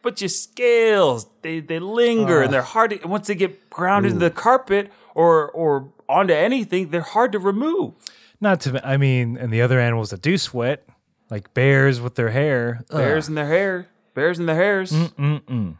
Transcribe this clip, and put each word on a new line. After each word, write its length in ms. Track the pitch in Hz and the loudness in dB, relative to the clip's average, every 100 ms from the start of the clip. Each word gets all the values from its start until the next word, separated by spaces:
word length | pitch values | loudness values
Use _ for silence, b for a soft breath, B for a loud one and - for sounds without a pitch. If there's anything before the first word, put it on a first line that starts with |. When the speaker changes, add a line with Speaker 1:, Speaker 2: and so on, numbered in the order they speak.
Speaker 1:
but 200 | 240 247 | -6 -4
your 80 | 196 | -6
scales, 960 | - - - 247 233 226 208 160 120 110 _ | -6 -8 -2 2 4 4 4 4 2 -6 _
they, 180 | 165 160 | -8 -8
they 180 | 151 165 | -6 -8
linger 600 | 185 226 240 233 196 165 | -4 0 2 2 4 4
Speaker 2:
Ugh. 60 | 131 | 4
Speaker 1:
and 60 | |
they're 80 | 139 | 0
hard 280 | 120 220 226 202 | 0 0 0 0
to, 80 | 165 | -4
once 200 | 202 208 | -6 -4
they 80 | |
get 340 | 196 185 190 _ | -2 -2 -4 _
ground 380 | - 180 202 196 | -4 0 2 2
into 100 | 175 | 2
Speaker 2:
Ooh. 40 | |
Speaker 1:
the 100 | 170 | 0
carpet 600 | - 226 262 - 196 202 B B | 2 2 2 2 -2 -2 B B
or, 360 | - 170 160 147 | 2 4 4 2
or 420 | 156 160 143 135 _ - | -2 0 0 -4 _ -2
onto 240 | 147 190 | 0 2
anything, 560 | 156 190 262 208 180 180 | 2 2 0 -2 -4 -2
they're 140 | 170 | -4
hard 300 | 160 214 247 | -2 0 0
to 60 | 202 | 0
remove. 540 | 185 202 302 359 330 - B B B B | -2 -2 -2 -4 -6 -10 B B B B
Speaker 2:
Not 200 | 208 185 | 0 0
to, 220 | 135 127 135 | -2 -6 -2
I 100 | 139 | 0
mean, 400 | 139 127 120 120 | 2 2 -2 -4
and 160 | 120 | -4
the 80 | 110 | 0
other 180 | 120 127 | 2 2
animals 320 | 120 117 107 | 2 0 -4
that 120 | 95 | -4
do 160 | 143 190 | -2 -2
sweat, 460 | - 127 120 147 _ _ _ _ _ | -2 -4 -4 -4 _ _ _ _ _
like 240 | 107 - | -12 -8
bears 480 | - 135 135 139 123 | 0 2 4 2 0
with 140 | 120 | -6
their 160 | - 117 | -4 -2
hair. 540 | 120 147 131 117 117 120 | 0 0 -2 -4 -6 -8
Ugh. 60 | 156 | -2
Speaker 1:
Bears 320 | 139 156 151 | 0 -2 -4
in 60 | |
their 120 | 156 147 | -6 -2
hair. 420 | 165 196 180 175 _ _ | 0 -2 -6 -10 _ _
Bears 240 | - 156 170 | -4 -2 -2
in 80 | 170 | -2
their 100 | 160 | 0
hairs. 340 | 196 196 185 | 2 0 -2
Speaker 2:
Mm-mm-mm. 840 | 156 165 - 143 151 - - 95 82 | -2 -2 -2 -4 -4 -6 -6 -6 -8